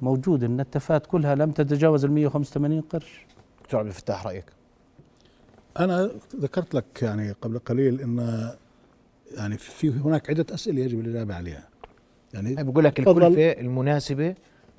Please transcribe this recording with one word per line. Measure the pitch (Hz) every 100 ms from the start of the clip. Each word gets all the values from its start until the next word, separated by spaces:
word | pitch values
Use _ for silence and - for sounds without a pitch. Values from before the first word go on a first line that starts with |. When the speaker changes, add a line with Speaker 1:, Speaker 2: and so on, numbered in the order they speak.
Speaker 1:
موجود | 127 131 185 147
النتفات | 120 127 135 147 - 151 -
كلها | 175 147
لم | 139 156
تتجاوز | 147 143 143 160 147
المية | 139 147 147
وخمسة | 147 143
وثمانين | 143 147 156
قرش. | 156 165 - - - - - _
Speaker 2:
دكتور | - 117
عبد | 107
الفتاح، | 92 - 98 98
رأيك؟ | 92 - _ _ _ _ _ _ _ _ _ _ - _ -
Speaker 3:
أنا | 185 180 202 - - 262
ذكرت | 139 190 170
لك | 139 - -
يعني | 117 107 104
قبل | 101 117 117
قليل | - 110 123 131
إن، | 127 120 117 113 113 - _ _ _ _ _ _ - -
يعني، | 104 104
في | - - 156
هناك | 127 147 160 -
عدة | 156 160
أسئلة | 180 220 139
يجب | 127 113
الإجابة | 113 117 107
عليها. | 87 87 73 - _ - _ _ _ _
يعني | 104 104 135
Speaker 2:
هي |
بقول | 135 139
لك | 151 143
Speaker 3:
تفضل. | 135 170
Speaker 2:
الكلفة | 170 175 160 -
المناسبة | 123 127 135 147 - 139 165 190 _ _ _